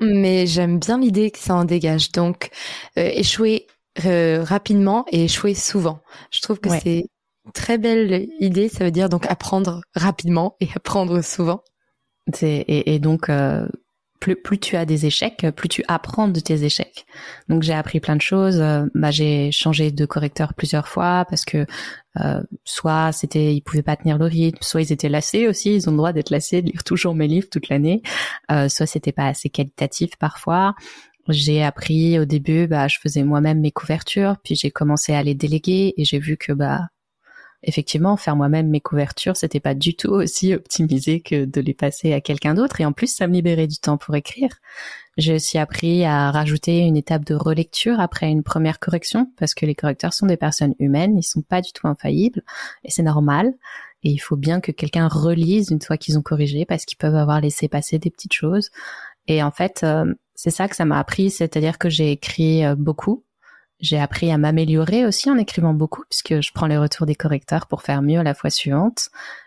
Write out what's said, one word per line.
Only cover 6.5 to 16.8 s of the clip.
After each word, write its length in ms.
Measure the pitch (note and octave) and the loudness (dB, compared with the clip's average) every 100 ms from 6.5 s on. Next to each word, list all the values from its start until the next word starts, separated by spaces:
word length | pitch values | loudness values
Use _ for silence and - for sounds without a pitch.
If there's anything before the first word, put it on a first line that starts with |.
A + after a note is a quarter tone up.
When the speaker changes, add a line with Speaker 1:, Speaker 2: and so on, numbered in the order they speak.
| G#3 | -4
Speaker 1:
que 120 | G3 | 0
Speaker 2:
Ouais. 100 | E3 | 0
Speaker 1:
c'est 220 | E3+ E3+ F3+ _ _ _ | 0 -2 -4 _ _ _
une 80 | - | -16
très 240 | - - A#3 | -8 -2 0
belle 520 | A3+ A3+ G#3+ F#3 G#3+ D#4+ | 2 2 2 0 -2 -2
idée. 300 | G3 F3+ G#3+ | 0 2 0
Ça 140 | - | 0
veut 60 | F3+ | 0
dire 200 | E3 F#3+ | 2 2
donc 160 | F3 - | 0 -2
apprendre 560 | F3 - F#3+ F#3+ E3+ - | -4 -2 0 0 -4 -8
rapidement 640 | E3 F#3 F#3+ E3+ E3+ F#3 - | -2 0 0 0 2 0 -2
et 80 | F#3 | -6
apprendre 460 | - - G3+ F3+ F3 | -4 -2 -2 0 0
souvent. 380 | D#3+ - E3+ F#3+ - _ _ _ _ _ - | -2 -2 -2 -2 -8 _ _ _ _ _ -8
Speaker 2:
C'est, 320 | - D#3 D3 - | -2 0 0 0
et, 280 | D3+ - | 0 2
et 40 | D3+ | 2
donc, 300 | D#3 D#3+ - | 2 0 0
euh, 380 | C#3+ C#3 D3 - - _ _ _ _ | 0 0 0 -4 -8 _ _ _ _
plus, 140 | - | -2
plus 240 | F#3 - G3+ | -2 -2 -4
tu 180 | - F3+ | -2 -2
as 80 | |
des 220 | D#3+ D#3 D3+ | 0 0 2
échecs, 400 | - A3+ - D#3+ | 0 -2 -2 -2
plus 140 | - F3 | -2 -4
tu 160 | - - | -4 -2
apprends 400 | E3 - - G#3 | -4 -2 0 0
de 140 | E3 | 0
tes 240 | - D#3 | 0 0
échecs. 420 | D3 - | 0 -2